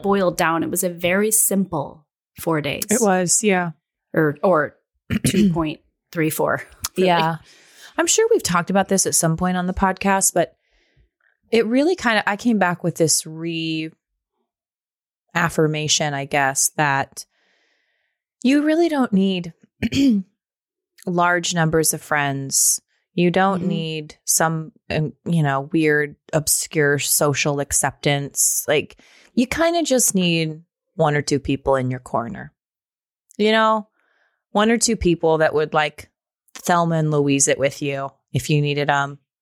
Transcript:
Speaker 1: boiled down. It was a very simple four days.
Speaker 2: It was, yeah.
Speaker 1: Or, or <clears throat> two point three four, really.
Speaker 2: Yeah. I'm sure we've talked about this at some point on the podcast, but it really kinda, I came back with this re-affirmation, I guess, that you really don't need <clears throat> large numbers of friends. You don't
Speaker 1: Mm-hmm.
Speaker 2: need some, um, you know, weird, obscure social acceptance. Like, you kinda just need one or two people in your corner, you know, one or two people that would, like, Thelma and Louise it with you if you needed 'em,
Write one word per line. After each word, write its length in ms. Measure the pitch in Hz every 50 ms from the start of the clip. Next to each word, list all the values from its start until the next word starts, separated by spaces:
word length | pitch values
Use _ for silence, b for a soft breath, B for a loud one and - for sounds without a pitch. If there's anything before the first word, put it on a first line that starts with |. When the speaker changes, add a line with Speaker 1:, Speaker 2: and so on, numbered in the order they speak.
Speaker 1:
boiled 340 | - 196 196 202 185 175 170
down. 280 | 180 175 160 165 160 160
It 80 | -
was 120 | - 175 190
a 60 | 180
very 400 | 175 170 175 175 185 202 208 220
simple 800 | 214 - - - 202 196 190 185 175 147 143 170 - 156 _ _ _ _ _ _ _ -
four 200 | - 165 160 151
days. 260 | 147 143 147 - - -
Speaker 2:
It 120 | 208 -
was, 420 | 233 202 185 185 185 165 - - 220
yeah. 280 | 208 190 180 175 170 - - _ _ _ _ _ _ -
Speaker 1:
Or, 200 | 165 156 147 143 -
or 340 | - 196 175 151 143 120 - _ _ _ _ _
<clears throat> 240 | _ _ - 214 - -
two 260 | - 190 208 190 160
point 260 | 170 160 156 - - _ _ _ _ _ _
three 200 | - 170 156 156
four, 320 | - - 151 151 120 135 - - - _ - - - 190
really. 100 | 185 180
Speaker 2:
Yeah. 300 | 170 170 160 160 165 156 B B B B B B B B B B B -
I'm 100 | 339 339
sure 200 | - - 453 453
we've 100 | 466 381
talked 300 | - - 180 175 170 -
about 160 | 185 196 190 -
this 160 | 196 190 -
at 80 | 160 156
some 240 | - - 160 160 165
point 180 | 180 180 180 180
on 100 | 180 180
the 60 | 185
podcast, 580 | - 196 190 185 - - 196 196 196 190 - -
but 220 | 370 320 - _ _ _ _ _ _ _ _ _ _ _ _ _ _ _ _ _ _ _ _
it 160 | - 226 208 214
really 280 | 240 262 285 349 381
kinda, 320 | - - 240 220 208 - -
I 80 | 208
came 220 | 202 - 247 226 202
back 260 | 190 175 175 - -
with 120 | 170 160
this 320 | - 165 151 - - - 160 160 160 165 170 165 165 160 160 160 160 160 160 - _ _ _ _ _ _ _ _ _ _ _ _ _ _ _ _ _ _ _ _ _ _ _ _ _ _ _ -
re-affirmation, 800 | 170 175 160 - - 160 151 156 151 151 147 - - 160 147 143
I 100 | 139 139
guess, 440 | 139 - 143 139 135 139 - - - - -
that 480 | 151 143 139 139 135 - _ - - - _ _ _ _ _ _ _ _ _ _ _ _ _ _ _ _ _ _ _ _ _ _ -
you 200 | 240 277 294 285
really 260 | 311 311 330 349 330
don't 240 | 302 277 247 - 202
need 400 | 190 190 196 190 180 175 170 - _ _ _ _ _ - 233 -
<clears throat> 300 | 269 277 269 220 202 185 - _ _ _ _ _ _ _ _ _ _ _ _ _ _ -
large 480 | 185 175 175 175 175 175 175 170 - 180
numbers 400 | 170 160 160 160 160 156 - -
of 80 | 156
friends. 800 | - - 151 147 143 143 135 139 135 135 - - - - - - - _ _ _ _ _ _
You 160 | 175 175 175
don't 300 | 170 190 190 196 196 180
Speaker 1:
Mm-hmm. 80 | 175 185
Speaker 2:
need 460 | 170 165 160 160 160 156 151 151 - - _
some, 460 | - - - 170 160 165 160 156 - - _ _ _
um, 240 | - 156 156 147 - _ _
you 180 | - 170 165 151
know, 260 | 143 139 139 139 147
weird, 440 | - 165 156 151 151 147 147 147 143 - _ - -
obscure 640 | 156 147 - - - - - - 160 147 143 143 139
social 600 | - - - - 170 147 135 - - 156 143 143
acceptance. 1080 | 135 - - - - 139 - - - 151 143 143 143 135 - - - - - - - -
Like, 320 | 147 147 - - - b b b b b b b b
you 100 | - 254 247
kinda 360 | - 294 330 339 339 349 311
just 320 | - 262 247 - - -
need 460 | 190 180 175 165 165 160 156 156 160 165 _ _ _ _ _ _
one 200 | - 160 147 147
or 60 | 147
two 180 | 139 - 147 135
people 360 | - - 139 135 - 139 135
in 160 | 131 127 127
your 80 | 127 127
corner, 520 | 127 - - 117 113 117 101 127 127 147 - _ _ _ _ _ _ _ _ _ _ _ _ _ _ _ - -
you 140 | 208 214
know, 360 | 220 220 220 220 220 220 208 - _ _ _ _ _ _ _ _ _ _ _ _
one 180 | - 202 214 226
or 60 | 233 226
two 180 | - - 220
people 420 | 214 - 175 165 165 - 160 160 156
that 140 | 156 151 -
would, 200 | 151 156 147 -
like, 360 | 156 151 151 - - - - _ _ _ _ _ _ _ _ _
Thelma 400 | - - - 180 170 170 165 165 160
and 120 | 156 151
Louise 360 | 151 147 143 143 139 139 135 151
it 100 | 135 123
with 240 | 131 143 - -
you 280 | 151 139 139 135 135 139 - _ _ _
if 180 | - 135 - -
you 120 | 156 147
needed 280 | 147 147 143 143 143 143
'em, 280 | 143 143 143 139 143 - _ _ _ _